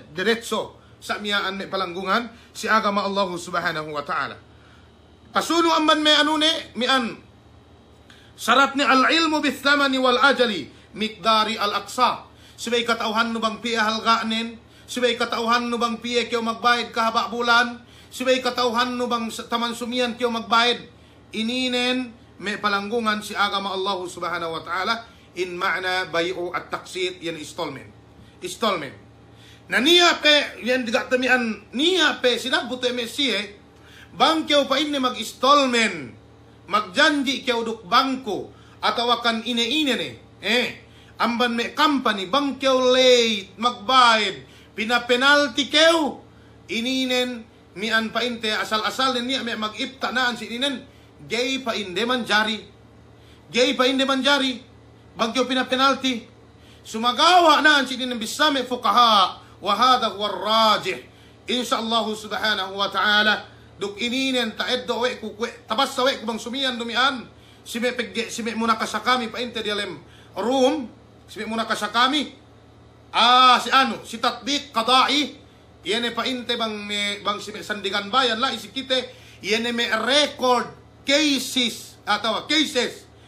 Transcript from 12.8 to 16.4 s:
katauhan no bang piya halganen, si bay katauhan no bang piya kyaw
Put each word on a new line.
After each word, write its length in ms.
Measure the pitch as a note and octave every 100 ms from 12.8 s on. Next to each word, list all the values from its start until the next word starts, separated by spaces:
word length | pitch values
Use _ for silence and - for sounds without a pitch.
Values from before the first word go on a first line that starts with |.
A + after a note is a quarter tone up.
| A#3
katauhan 480 | A3+ A3+ G#3+ A#3 A3+
no 20 |
bang 220 | A3 G#3+
piya 240 | A#3+ A3+
halganen, 720 | G#3+ A3+ A3+ A3+ A3+ A3 A#3 A3+ - - -
si 80 | B3
bay 80 | B3
katauhan 560 | A#3 A#3 A3+ A#3 A#3+ A#3+
no 80 | A#3
bang 240 | A#3 A3+
piya 240 | A#3+ A#3+
kyaw 160 | A3+ A#3